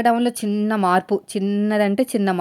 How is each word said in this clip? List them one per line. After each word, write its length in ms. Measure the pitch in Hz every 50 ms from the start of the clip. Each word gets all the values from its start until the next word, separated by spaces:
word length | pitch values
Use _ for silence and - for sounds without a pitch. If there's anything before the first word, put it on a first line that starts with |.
| 233
డౌన్లో 240 | 240 233 233 240 240 240 -
చిన్న 340 | - 208 208 208 208 214 220 214 196
మార్పు, 320 | 180 180 190 190 - 202 190 - - -
చిన్నదంటే 720 | 214 190 202 202 202 208 214 214 208 208 202 202 202 262 247 -
చిన్న 180 | 226 202 190 185 175